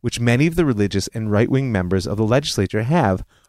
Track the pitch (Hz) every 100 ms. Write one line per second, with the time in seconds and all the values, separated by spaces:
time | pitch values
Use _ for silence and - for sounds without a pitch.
0 | 120 - 117 120 160 165 156 107 101 98
1 | - 113 110 104 120 131 135 104 90 95
2 | - 101 110 127 151 - 95 107 117 170
3 | 113 92 - _